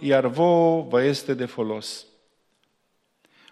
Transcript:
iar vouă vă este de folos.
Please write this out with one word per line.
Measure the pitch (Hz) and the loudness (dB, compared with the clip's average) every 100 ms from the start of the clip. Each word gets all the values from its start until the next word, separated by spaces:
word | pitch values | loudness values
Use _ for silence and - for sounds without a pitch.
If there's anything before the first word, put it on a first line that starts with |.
iar | 143 135 127 | 0 2 2
vouă | 131 175 170 165 165 | 2 2 4 4 0
vă | 139 120 | 0 0
este | 139 139 - | 0 -2 -4
de | 123 | -6
folos. | 120 - 110 107 - - - _ _ _ _ _ _ _ _ _ _ _ _ _ _ | -6 -6 -6 -6 -10 -14 -18 _ _ _ _ _ _ _ _ _ _ _ _ _ _